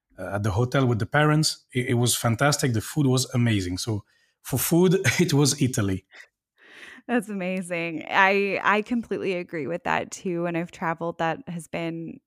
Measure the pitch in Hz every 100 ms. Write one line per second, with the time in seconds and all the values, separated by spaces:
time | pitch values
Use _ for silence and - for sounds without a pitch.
0 | _ - 90 98 107 98 123 139 127 117
1 | 110 147 151 151 156 - _ 127 123 120
2 | 123 - 120 113 139 147 143 110 - -
3 | 135 127 123 123 120 104 90 92 - 104
4 | - _ _ _ - 123 - 170 185 190
5 | - - 175 139 147 - 139 127 98 95
6 | - - - _ _ _ - - - -
7 | - 240 208 202 185 185 175 170 170 156
8 | - 156 190 196 202 180 - 208 214 240
9 | 220 190 120 180 175 170 131 175 - 160
10 | - - 196 170 175 170 175 - 170 165
11 | 165 170 165 160 - 170 160 175 165 165
12 | 165 -